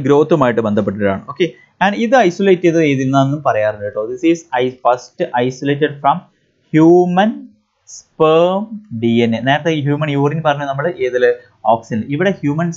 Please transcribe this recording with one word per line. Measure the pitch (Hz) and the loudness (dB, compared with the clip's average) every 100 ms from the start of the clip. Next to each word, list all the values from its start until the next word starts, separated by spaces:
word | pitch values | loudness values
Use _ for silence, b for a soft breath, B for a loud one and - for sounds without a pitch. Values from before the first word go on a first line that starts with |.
| 139 | 2
ഗ്രോത്തുമായിട്ട് | 143 151 156 123 113 110 | 2 4 2 2 0 0
ബന്ധപ്പെട്ടിട്ടാണ്. | 104 101 101 101 98 - | -2 -2 -2 -4 -4 -8
Okay, | - 165 b b - | -4 -6 b b -4
and | 190 202 226 | -2 0 2
ഇത് | 254 185 | 4 2
ഐസൊലേറ്റ് | 170 196 180 175 | 2 2 2 2
ചെയ്ത് | 165 151 | 2 2
ഇതിൽ | 135 135 139 | 0 0 2
നിന്നും | 135 147 135 | 0 0 -2
പറയാറുണ്ട് | 107 107 104 101 | 0 -2 -4 -8
കേട്ടോ. | 107 110 | -6 -8
This | 127 165 | -2 0
is | 165 - 127 | 0 -2 -2
I, | 127 127 | -2 -2
first | 127 123 - - - 123 127 | -2 -2 -4 -8 -4 -2 -2
isolated | 131 143 143 147 143 | -4 -4 -2 -2 -2
from | 143 170 - _ _ _ _ | -2 -2 -6 _ _ _ _
human | 156 165 180 180 180 214 - - _ _ _ _ | 4 6 6 4 0 0 -2 -14 _ _ _ _
sperm | - _ - 156 160 175 196 220 214 - 113 | -20 _ 0 2 4 2 0 -6 -14 -12 -4
ഡി | 117 117 | 0 2
എൻ | 117 113 | 0 0
എ. | 131 | 0
നേരത്തെ | 147 165 156 | 0 0 -2
ഈ | 143 | -2
human | 147 156 | -2 -2
urine | 139 143 160 156 | -2 -2 -2 -2
പറഞ്ഞ | 143 139 | -2 -4
നമ്മൾ | 139 165 180 127 | -6 -6 -4 -4
ഏതിൽ? | 123 123 123 b b 110 | 0 0 0 b b -2
ഓക്സിജൻ. | 113 - 110 135 | -2 -2 -6 -4
ഇവിടെ | 147 196 190 | -2 -2 -2
human | 147 151 170 | -4 -2 -4